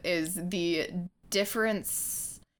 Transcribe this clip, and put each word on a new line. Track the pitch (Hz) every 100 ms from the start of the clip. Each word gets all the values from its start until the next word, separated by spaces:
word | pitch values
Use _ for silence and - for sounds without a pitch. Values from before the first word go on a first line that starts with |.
is | - 170 160
the | 190 180 185 170 160 - 180 175 _ -
difference | 196 202 226 220 202 - - - - - - - -